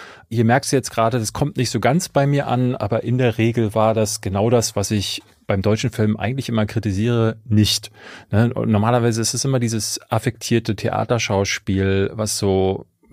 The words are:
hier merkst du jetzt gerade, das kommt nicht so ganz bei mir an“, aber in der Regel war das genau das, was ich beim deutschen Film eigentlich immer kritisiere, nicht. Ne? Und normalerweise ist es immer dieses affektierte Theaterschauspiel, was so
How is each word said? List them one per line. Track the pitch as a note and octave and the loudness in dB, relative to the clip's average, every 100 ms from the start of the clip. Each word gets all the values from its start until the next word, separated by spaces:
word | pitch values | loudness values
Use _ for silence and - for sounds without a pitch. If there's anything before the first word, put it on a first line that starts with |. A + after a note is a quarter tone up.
| - - - | -20 -20 -6
hier | A#2 A#2 | 0 2
merkst | C3 - | 2 2
du | C3+ | -2
jetzt | - | -2
gerade, | - A2+ B2 | 0 0 0
das | G#2+ | -4
kommt | - D3 - | -4 -4 -2
nicht | A#2+ | -2
so | A2 | 0
ganz | A2 D#3+ - | 2 0 0
bei | C#3+ C#3 | 0 2
mir | C#3+ - | 0 0
an“, | B2 B2 - | 0 0 -2
aber | G#2 A2+ | -2 -2
in | A#2 B2+ | 0 2
der | B2 A2 | 2 2
Regel | A#2 A#2 G#2+ A2 | 0 2 0 2
war | A2 | 2
das | A2 G#2+ - | 2 0 -2
genau | G2 G2 A2+ | -4 0 2
das, | A#2+ A2+ G#2 | 2 2 -4
was | G2+ | -2
ich | G#2+ - - - _ - | -2 -2 -8 -12 _ -4
beim | G2 | 0
deutschen | G2+ A2 C#3 | 2 0 -2
Film | - G#2+ G#2+ | 0 0 0
eigentlich | G#2 C3+ B2 | -4 -4 -4
immer | A2+ G#2 | -2 -2
kritisiere, | A2+ G#2 F#2+ A#2 A#2+ A2+ - | -2 -2 0 0 0 0 -2
nicht. | - G#2+ G2+ - - - - - - | 0 2 4 0 -6 -18 -20 -20 -2
Ne? | G#2 A#2 | 2 2
Und | A2+ A2+ | 0 2
normalerweise | G#2 A2+ B2 A#2 A2+ | 2 4 2 2 0
ist | A2 | -2
es | B2 C#3 | -2 -2
immer | B2+ | 0
dieses | A#2 A2 - - - | -2 -2 -4 -8 -4
affektierte | A2+ B2 - - A#2 A2+ G#2 | -2 -2 -6 -2 0 0 -4
Theaterschauspiel, | A2 F#2+ A2 A#2 - G2 G2+ - - F#2+ F#2+ G2 G2 | -2 -2 -2 -2 0 0 0 -4 -2 0 0 0 -2
was | A2 G#2+ - | -4 -6 -2
so | G2 F#2+ F#2+ G2 - _ _ | 0 2 0 -2 -10 _ _